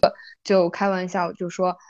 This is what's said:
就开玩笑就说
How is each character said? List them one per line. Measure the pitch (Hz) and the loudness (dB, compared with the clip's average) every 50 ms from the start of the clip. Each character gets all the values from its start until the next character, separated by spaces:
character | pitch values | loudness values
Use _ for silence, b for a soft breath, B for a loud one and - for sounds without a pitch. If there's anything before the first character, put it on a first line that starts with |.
| - - B B B B B _ | 4 4 B B B B B _
就 | - - 202 190 175 170 | -2 2 2 4 2 2
开 | - - 202 202 | 0 -2 -2 -2
玩 | 190 185 180 180 | 0 -2 -4 -4
笑 | - 190 175 170 | -2 -2 -2 -4
就 | - - 180 175 | -4 -8 -10 -8
说 | - - 185 180 175 b b | -4 -2 -2 -2 -4 b b